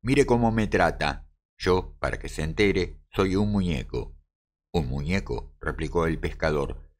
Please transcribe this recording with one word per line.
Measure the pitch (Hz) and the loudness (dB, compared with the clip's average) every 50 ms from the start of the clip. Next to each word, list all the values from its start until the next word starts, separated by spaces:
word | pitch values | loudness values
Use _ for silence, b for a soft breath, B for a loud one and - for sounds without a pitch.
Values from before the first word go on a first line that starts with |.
| - | 0
Mire | 117 135 139 135 | 2 4 4 6
cómo | - 120 120 120 113 110 | 6 4 4 4 2 2
me | 113 110 | 2 0
trata". | 92 - 98 90 82 73 - 76 73 69 69 - - _ _ _ _ _ | 2 4 4 4 4 2 0 -2 -2 -2 -4 -12 -18 _ _ _ _ _
"Yo, | _ - 92 90 92 90 - - - | _ 2 2 2 2 2 -4 -10 -6
para | - 67 57 - | -6 -6 -4 -6
que | - 80 | -8 -10
se | - - 78 | -6 -6 -6
entere, | 78 78 - 104 101 92 92 90 87 - - _ _ | -4 0 2 2 2 4 2 0 -2 -6 -16 _ _
soy | - - 98 95 90 | -2 0 0 2 2
un | 95 107 104 | 2 0 2
muñeco". | 104 101 92 87 80 65 - - - 62 53 - - - _ _ _ _ _ _ _ _ _ _ | 2 0 0 0 -2 -2 -4 -6 -6 -8 -8 -8 -14 -20 _ _ _ _ _ _ _ _ _ _
"¿Un | _ 87 73 | _ -2 -2
muñeco?", | 64 64 69 71 76 92 98 - - 60 57 - - - _ - | -2 -4 -4 -2 -2 -2 -2 -2 -4 -8 -8 -8 -12 -18 _ -6
replicó | 78 76 - 82 73 - 87 82 | -6 -6 -4 -6 -2 0 0 0
el | 82 80 78 | 0 0 -2
pescador. | - 85 - - - 80 78 73 69 67 - - - - _ | -4 -6 -6 -2 -2 0 0 0 -2 -4 -6 -12 -14 -20 _